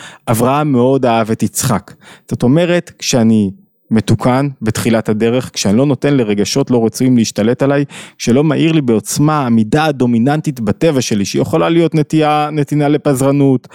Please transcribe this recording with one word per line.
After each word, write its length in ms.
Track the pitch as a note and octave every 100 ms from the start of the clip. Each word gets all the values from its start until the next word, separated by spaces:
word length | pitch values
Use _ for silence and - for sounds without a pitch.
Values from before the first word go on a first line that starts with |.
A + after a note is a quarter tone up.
| - - -
אברהם 440 | A2+ B2 C#3+ D3+
מאוד 340 | B2 B2 C3+ B2+
אהב 260 | A2+ G#2+
את 120 | A2
יצחק. 500 | G#2+ - C3 G2+ - - - - -
זאת 140 | B2
אומרת, 480 | B2 D3+ F3 F3 - -
כשאני 520 | - B2+ A2+ A2 G2 G2 _ _ _
מתוקן 560 | A2 - A2 C3 B2+ C#3+ C3+
בתחילת 480 | G#2+ - B2 A2+ A2
הדרך, 400 | G#2+ A2+ B2+ F3
כשאני 240 | - G2+ G#2+
לא 80 | D3
נותן 280 | B2+ C#3+
לרגשות 580 | C#3+ G#2+ G2+ - C#3+ C3+
לא 140 | B2 A2+
רצויים 320 | - C3 B2
להשתלט 460 | A2 - G#2+ B2+
עליי, 220 | C#3 C#3+ C#3+ - - -
כשלא 260 | - A#2
מאיר 280 | D#3+ C3+ D#3+
לי 100 | D#3+
בעוצמה 640 | B2+ G#2+ - - D3+ D3+ B2+
המידה 400 | A#2 G#2+ D3+ D#3
הדומיננטית 760 | C3+ B2 A#2 B2+ D#3 D#3 A#2+
בטבע 420 | G#2 - E3 C3+
שלי, 240 | - G#2+ G2
שיכולה 440 | C3+ C3+ E3 E3+
להיות 260 | E3 D#3+ D#3+
נטייה, 540 | D3 D#3 D3+ D3+ D3+
נתינה 360 | D3+ C#3+ D3 D3
לפזרנות, 800 | D3+ D3 C3 C3+ C#3+ C#3 B2+ -